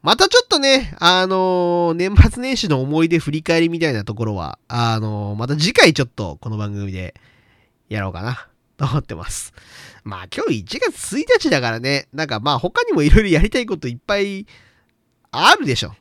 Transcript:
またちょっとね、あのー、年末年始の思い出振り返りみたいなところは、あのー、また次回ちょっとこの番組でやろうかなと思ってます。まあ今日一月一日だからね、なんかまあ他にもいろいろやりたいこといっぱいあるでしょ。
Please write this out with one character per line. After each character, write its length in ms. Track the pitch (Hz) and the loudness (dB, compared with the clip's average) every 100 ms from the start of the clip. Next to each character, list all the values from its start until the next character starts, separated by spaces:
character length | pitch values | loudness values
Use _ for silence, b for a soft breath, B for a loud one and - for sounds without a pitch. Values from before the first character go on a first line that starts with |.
ま 160 | - 240 | 0 2
た 100 | 370 | 4
ち 100 | 494 | 2
ょ 40 | |
っ 40 | 480 | 2
と 120 | 330 | 0
ね、 360 | 277 269 - - | 4 2 0 0
あ 260 | 170 180 185 | 2 4 2
の 640 | 190 185 180 175 175 170 | 0 2 2 2 2 0
ー、 20 | |
年 220 | 165 185 208 | 0 2 6
末 260 | - 247 | 6 6
年 160 | 254 254 | -4 -2
始 100 | 202 | 0
の 140 | 139 | -2
思 220 | 131 151 | 0 0
い 60 | 165 | 2
出 100 | 170 | 2
振 120 | 147 | 0
り 120 | 156 | -6
返 180 | 160 165 | 0 2
り 80 | 165 | 2
み 100 | 165 | 0
た 100 | 160 | -2
い 40 | |
な 100 | 117 | -2
と 120 | 98 101 | -6 -6
こ 100 | 110 | -4
ろ 100 | 101 | -4
は、 240 | 78 - _ | -6 -10 _
あ 320 | 120 117 110 | -2 0 0
の 340 | 107 104 101 | -2 -6 -6
ー、 20 | 104 | -6
ま 100 | 120 | -4
た 80 | 147 | -2
次 180 | 165 | 0
回 200 | 349 185 | 4 4
ち 80 | 147 | 4
ょ 40 | 127 | -2
っ 20 | |
と 280 | - 98 71 | -4 -10 -10
こ 80 | 113 | -8
の 80 | 107 | -6
番 160 | 104 | -6
組 180 | 101 101 | -8 -8
で 240 | 95 90 - b b b b b _ _ | -8 -12 -14 b b b b b _ _
や 140 | 107 | -8
ろ 80 | 95 | -6
う 40 | |
か 80 | 85 | -6
な 280 | 107 123 - _ _ _ | -8 -8 -12 _ _ _
と 100 | 139 | -4
思 140 | 143 | -4
っ 40 | |
て 120 | - 80 | -4 -12
ま 140 | 85 | -10
す。 240 | - - B B B B B | -12 -14 B B B B B
ま 200 | - 95 | -14 -14
あ 40 | 92 - | -12 -6
今 100 | 440 | -4
日 120 | 117 | -4
一 200 | 92 277 | -6 -6
月 400 | 466 - - 262 | -6 -6 -8 -6
一 60 | 453 | 0
日 240 | 480 311 | 0 2
だ 120 | 156 | 0
か 100 | 123 | 0
ら 80 | 113 | -4
ね、 280 | 131 139 - | -2 -4 -4
な 120 | 139 156 | -8 -6
ん 20 | |
か 140 | 110 | -4
ま 120 | 127 | -2
あ 60 | 131 | 0
他 240 | 180 - | -2 -2
に 80 | 480 | 0
も 120 | 302 | 2
い 60 | 240 | 6
ろ 120 | - | 6
い 20 | |
ろ 60 | 208 | 6
や 120 | 156 | 2
り 80 | 208 | 2
た 100 | 262 | 0
い 60 | 233 | -4
こ 120 | 180 | -6
と 100 | 131 | -8
い 60 | |
っ 40 | 120 - | -10 -4
ぱ 140 | 202 | -2
い 260 | 202 196 208 b b b b b _ _ _ | -2 -6 -12 b b b b b _ _ _
あ 240 | 123 196 - | 2 4 4
る 100 | 226 | 2
で 100 | 117 | -4
し 80 | 104 | -4
ょ。 80 | - | -12